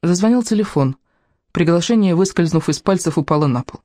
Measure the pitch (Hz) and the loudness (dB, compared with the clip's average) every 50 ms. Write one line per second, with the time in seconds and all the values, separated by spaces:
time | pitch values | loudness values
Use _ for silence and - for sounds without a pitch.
0 | - 170 180 180 190 220 240 247 240 - 220 208 214 196 - 151 139 131 135 _ | 0 0 0 2 2 2 2 2 0 0 -2 -2 -2 -2 -2 -2 0 0 -2 _
1 | _ _ _ _ _ _ _ _ _ _ _ - 175 156 170 175 170 - 240 226 | _ _ _ _ _ _ _ _ _ _ _ -2 2 2 2 0 0 0 0 2
2 | 208 190 175 165 190 190 - - 175 160 156 160 156 - 156 - - - 190 185 | 2 2 2 2 0 0 0 0 -2 2 0 -2 0 0 -4 -2 0 -2 -2 0
3 | - 165 147 - 147 - 156 151 151 143 127 123 127 - - - _ | -2 -2 -2 -2 -2 0 0 0 0 0 0 -2 -4 -8 -14 -20 _